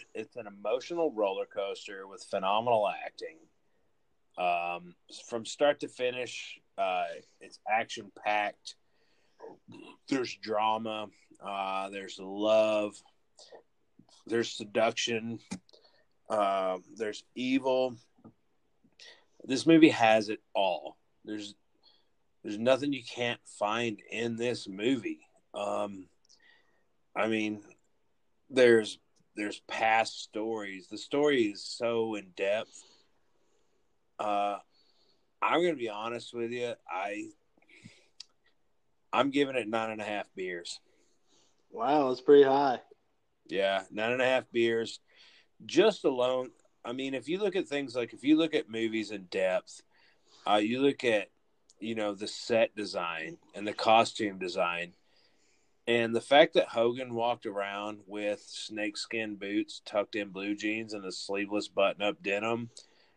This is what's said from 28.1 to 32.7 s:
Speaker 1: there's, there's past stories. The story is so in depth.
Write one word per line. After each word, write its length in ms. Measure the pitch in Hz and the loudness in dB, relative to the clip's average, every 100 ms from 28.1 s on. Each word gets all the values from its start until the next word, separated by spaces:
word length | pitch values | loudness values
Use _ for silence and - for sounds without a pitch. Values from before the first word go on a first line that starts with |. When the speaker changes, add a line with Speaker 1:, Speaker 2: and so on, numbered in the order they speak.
| _ _ _ - | _ _ _ -2
Speaker 1:
there's, 500 | 131 123 113 104 - _ _ _ - | 6 8 8 4 -8 _ _ _ -8
there's 240 | 104 - - | -6 -8 -10
past 540 | - 113 110 110 - | -2 2 4 2 -4
stories. 640 | - 110 110 110 101 95 87 | -10 -6 -4 -4 -6 -10 -12
The 100 | 107 | -14
story 460 | - 143 147 139 | -4 2 4 4
is 200 | 107 98 | 2 0
so 520 | - - 117 117 113 107 | -10 -4 -2 0 -2 -4
in 120 | 95 87 | -8 -4
depth. 480 | 98 107 107 | -2 -2 -4